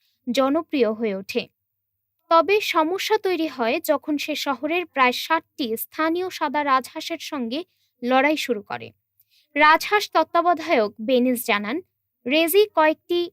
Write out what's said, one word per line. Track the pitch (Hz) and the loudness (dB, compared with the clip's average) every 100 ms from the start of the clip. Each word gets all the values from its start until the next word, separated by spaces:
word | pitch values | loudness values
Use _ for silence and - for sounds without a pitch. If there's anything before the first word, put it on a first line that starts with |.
| _ _ 254 | _ _ -4
জনপ্রিয় | 233 269 302 - 285 220 | 0 0 0 -2 0 0
হয়ে | 220 220 190 | 0 -4 -6
ওঠে। | 196 226 - _ _ _ _ _ _ _ - | -6 -8 -8 _ _ _ _ _ _ _ 2
তবে | 330 311 415 | 2 4 0
সমস্যা | - 339 311 381 - 440 | 0 0 0 -2 0 0
তৈরি | 381 339 311 | 0 -2 -4
হয় | 262 226 320 - | -2 -2 -2 0
যখন | 285 - 294 | -2 -2 -4
সে | - 285 | -4 -6
শহরের | 285 262 208 349 349 | -4 -4 -4 -4 -4
প্রায় | 277 247 247 - | 0 0 0 -2
ষাটটি | 330 - - 240 226 | -2 -4 -8 -6 -6
স্থানীয় | - - 320 339 370 | -8 -4 -2 -2 -4
সাদা | - 302 294 | -4 -4 -2
রাজহাঁসের | 285 262 247 320 - 330 - | 0 0 0 -10 -10 -10 -8
সঙ্গে | 294 226 285 - _ _ _ | -8 -6 -6 -10 _ _ _
লড়াই | 240 262 285 302 | 0 2 2 0
শুরু | - 214 | -2 -6
করে। | - 117 110 - _ _ _ _ _ 285 | -6 -12 -12 -20 _ _ _ _ _ 4
রাজহাঁস | 302 320 - 415 403 | 6 6 4 0 2
তত্ত্বাবধায়ক | 339 320 339 339 320 311 277 208 - | 0 2 2 2 0 2 2 0 -2
বেনিস | 220 247 254 240 - | 0 2 2 0 0
জানান, | 202 208 320 - _ _ _ 247 | -2 -2 -8 -10 _ _ _ -2
রেজি | 302 330 392 427 330 | 0 4 4 2 4
কয়েকটি | 311 311 - 349 339 | 2 0 -2 -4 -4